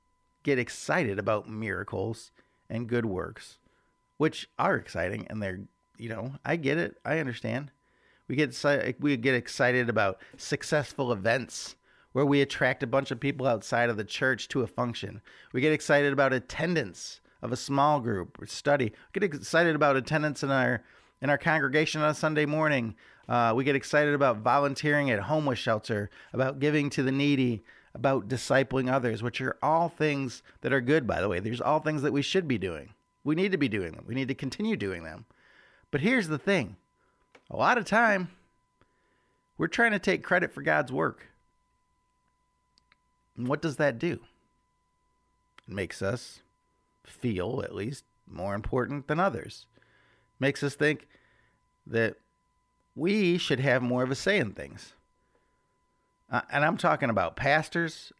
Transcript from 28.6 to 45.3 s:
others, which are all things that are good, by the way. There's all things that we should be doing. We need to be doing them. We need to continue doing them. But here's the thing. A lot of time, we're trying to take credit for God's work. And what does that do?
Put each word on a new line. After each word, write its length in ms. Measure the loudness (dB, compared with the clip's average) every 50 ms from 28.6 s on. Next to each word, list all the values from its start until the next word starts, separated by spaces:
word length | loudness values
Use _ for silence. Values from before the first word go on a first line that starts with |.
| 2 2 0 0 0 2
others, 340 | 0 2 2 0 -2 -2 -4
which 160 | -4 -4 -4
are 160 | -4 -4 -4 -2
all 280 | 0 2 2 2 0 0
things 540 | 0 0 0 0 2 0 -2 -4 -6 -10 _ -20 -16 _
that 120 | -2 0 0
are 80 | 2
good, 240 | 4 4 2 2 2
by 160 | 2 0 0
the 80 | 2 0
way. 120 | 0 0
There's 200 | -2 -4 -4 -2
all 200 | 0 0 0 0
things 220 | 0 -2 -2 0 0
that 100 | 0 0
we 100 | 0 0
should 240 | 0 0 0 0
be 120 | 0 -2 -2
doing. 360 | -2 -4 -6 -6 -12 -14 -20 _ _ _ _ _ -2
We 100 | -2 0
need 160 | 2 2 0
to 80 | 2 2
be 100 | 2 2
doing 240 | 0 0 -4 -4 -8
them. 120 | -10 -10
We 80 | -6 -4
need 140 | -4 -2 -4
to 60 | -4
continue 420 | -4 -6 -8 -4 -4 -2 -2 -2
doing 260 | -2 -2 -4 -4 -6 -8
them. 220 | -10 -14 -14 -18 _ _ _ _ _ _ -20 -20 _ _ _ _ -6
But 100 | -4 0
here's 280 | 2 2 2 2 0 0
the 100 | -2 -2
thing. 380 | 0 2 2 2 0 -2 -8 -16 _ _ _ _ _ _ _ _ _ _ _ -20 _ -10
A 60 | -2
lot 200 | 0 2 2 2
of 80 | 2 0
time, 440 | 2 2 4 4 4 2 2 -2 -6 -10 _ _ _ _ _ _ _ _ _ _ _ _ _ _ _ _ _ _ _ _ _ _ _ _ -4
we're 80 | -4
trying 260 | -2 0 2 2 2 2
to 60 | 0
take 240 | 0 0 0 0 0
credit 300 | 0 0 0 0 -2 -6
for 100 | -4 -2
God's 300 | 0 2 2 0 -2 -2
work. 340 | -2 -2 -2 -4 -6 -16 -20 _ _ _ _ _ _ _ _ _ _ _ _ _ _ _ _ _ _ _ _ _ _ _ _ _ _ _ _ _ _ _ _ _ _ _ _ _ _ _ _ -12
And 120 | -6 -4 -2
what 140 | -2 -2 -2
does 140 | -4 0
that 220 | 2 0 0 0 0
do? 220 | -4 -4 -4 -6 -10 -18 _ _ _ _ _ _ _ _ _ _ _ _ _ _ _ _ _ _ _ _